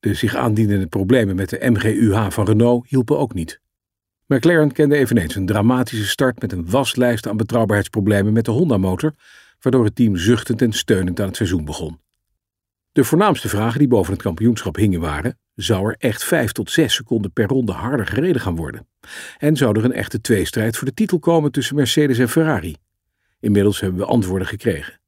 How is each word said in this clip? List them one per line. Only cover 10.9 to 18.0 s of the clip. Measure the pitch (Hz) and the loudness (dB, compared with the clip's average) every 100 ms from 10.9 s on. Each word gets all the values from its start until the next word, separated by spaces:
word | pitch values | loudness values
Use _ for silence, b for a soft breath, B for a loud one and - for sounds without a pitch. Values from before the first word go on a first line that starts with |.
| 101 90 87 | 0 0 -4
aan | 98 | -6
het | - | -4
seizoen | 95 90 | -2 -2
begon. | 76 78 78 80 _ _ _ _ _ _ _ _ _ | -4 -8 -10 -12 _ _ _ _ _ _ _ _ _
De | - | 0
voornaamste | 127 156 208 - 110 | 2 4 2 2 -2
vragen | 101 110 120 | -2 -2 2
die | 143 | 2
boven | 120 87 | 2 2
het | 98 | -2
kampioenschap | - 82 110 117 - 87 | -4 0 0 0 -4 0
hingen | 104 87 | 0 0
waren: | 80 76 120 - _ | -2 -4 -6 -8 _
zou | - 95 101 101 | -12 -2 -2 -2
er | - | -2
echt | 135 123 | -4 -4
vijf | - 165 123 | -2 0 0
tot | - 104 | -4 -4
zes | - 143 | 0 0
seconden | - 113 117 101 | 0 -2 -4 -2
per | - 107 | -2 0
ronde | 131 117 | 0 -2
harder | 90 117 135 | -4 -4 -4